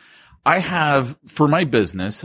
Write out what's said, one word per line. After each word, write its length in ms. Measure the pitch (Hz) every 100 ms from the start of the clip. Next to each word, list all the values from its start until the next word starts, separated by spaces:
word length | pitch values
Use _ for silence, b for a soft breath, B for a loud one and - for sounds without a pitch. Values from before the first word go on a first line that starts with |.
| B B B B -
I 120 | 170
have, 580 | 160 175 151 139 123 - -
for 220 | - 147
my 160 | 165
business, 600 | 160 117 87 92 95 -